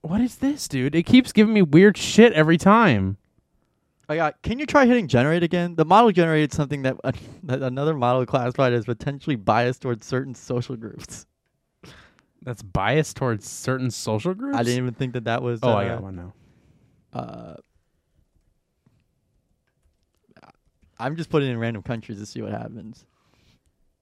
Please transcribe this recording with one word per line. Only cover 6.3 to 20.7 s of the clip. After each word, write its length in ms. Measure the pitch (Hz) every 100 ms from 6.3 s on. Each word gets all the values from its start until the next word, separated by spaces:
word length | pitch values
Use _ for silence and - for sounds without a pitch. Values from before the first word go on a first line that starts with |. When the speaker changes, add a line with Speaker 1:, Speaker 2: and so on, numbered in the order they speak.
| 156 151
Speaker 2:
something 280 | - 139 143
that, 160 | 131 -
<laughs> 400 | - - - -
that 180 | 147 131
another 320 | 131 131 147
model 320 | 156 120 127 123
classified 480 | 135 123 123 131
as 120 | 120 110
potentially 500 | 113 - 139 - 127
biased 460 | 95 113 120 127
towards 220 | 131 117 -
certain 300 | 127 135 123
social 400 | - 123 120 123
groups. 500 | 110 - - - _ _ _ _ _ _ - - _ _ _ _
Speaker 1:
That's 220 | 123 120
biased 520 | 101 92 101 147 151 -
towards 300 | 127 110 -
certain 440 | - - 131 127
social 420 | - - 110 165
groups? 240 | 190 277 277
Speaker 2:
I 60 |
didn't 160 | 120 123
even 100 | 123 113
think 180 | 135
that 120 | 123 113
that 180 | 117
was, 160 | 127 117
Speaker 1:
Oh, 80 | 123
I 120 | 104 98
Speaker 2:
uh, 100 | -
Speaker 1:
got 80 |
one 120 | 95 92
now. 180 | 87 - _ _ _ _ _ _ _
Speaker 2:
uh, 420 | - - - 107 78 _ _ _ _ _ _ _ _ _ _ _ _ _ _ _ _ _ _ _ _ _ _ _ _ _ _ _ _ _ _ _